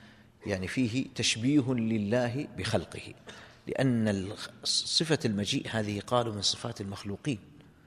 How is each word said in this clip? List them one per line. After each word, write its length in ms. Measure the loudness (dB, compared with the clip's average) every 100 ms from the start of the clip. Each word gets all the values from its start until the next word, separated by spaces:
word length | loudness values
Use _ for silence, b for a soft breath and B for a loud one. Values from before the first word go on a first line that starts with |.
| B B B -10 -4
يعني 220 | -2 0
فيه 380 | 0 2 0 -2
تشبيه 600 | 0 0 2 4 4 4
لله 720 | 2 2 2 2 2 2 -2 -6 -4
بخلقه، 580 | 0 0 0 -12 -14 -16 B B B B -6
لأن 420 | 2 4 4 4
الخ-، 420 | 2 -2 -8 -12 -6
صفة 540 | -2 0 2 0 2 2
المجيء 420 | 2 0 0 -2 -2
هذه"، 300 | -2 -2 -4
قالوا، 340 | 0 2 2
"من 80 | -2
صفات 380 | -2 -2 -6 -8
المخلوقين، 580 | -8 -8 -6 -4 -4 -4 -8 -20 b b